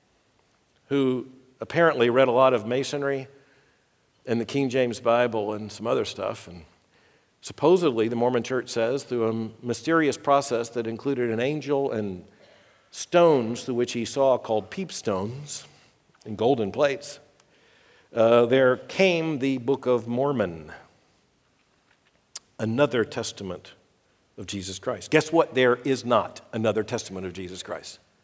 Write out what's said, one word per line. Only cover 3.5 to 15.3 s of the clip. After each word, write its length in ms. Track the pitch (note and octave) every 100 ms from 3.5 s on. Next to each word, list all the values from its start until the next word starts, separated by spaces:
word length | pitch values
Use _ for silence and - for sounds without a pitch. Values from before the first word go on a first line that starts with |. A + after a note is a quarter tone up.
| _ _ _ _ _ _ _ -
and 140 | A#2
the 60 | A2
King 240 | C#3 C3+
James 300 | B2+ B2 G#2+
Bible 540 | A#2 A#2 B2 A2+ G#2
and 180 | G#2+ G#2+
some 160 | - G#2+
other 180 | C3 G#2
stuff. 420 | - G2+ G#2+ -
And 160 | F2 D#2+ _ _ _ _ _ _ _
supposedly 680 | - - D3 F#3 E3+ A2+ A2+
the 80 | A#2
Mormon 280 | B2 B2
church 260 | A2+ B2+ A2+
says 340 | - A2+ C3+
through 240 | C3 B2 A2+
a 380 | A2+ A2 A2 B2
mysterious 520 | A#2 - E3 D3+ B2
process 520 | - C#3 C#3 A#2+ A#2
that 180 | B2 A2+
included 440 | A2+ C#3+ C3 A#2+
an 80 | A2+
angel 520 | B2+ D3+ C#3 C#3+ C#3
and 320 | A2+ G#2 F#2 - _ _ _ _ _ _
stones 720 | - - F3 E3+ C#3+ A2+ A#2
through 120 | - A#2+
which 180 | A#2+
he 120 | B2 A2+
saw 320 | - C3+ B2
called 320 | - A2 G2
peepstones 960 | - F#3 - - F#2+ G#2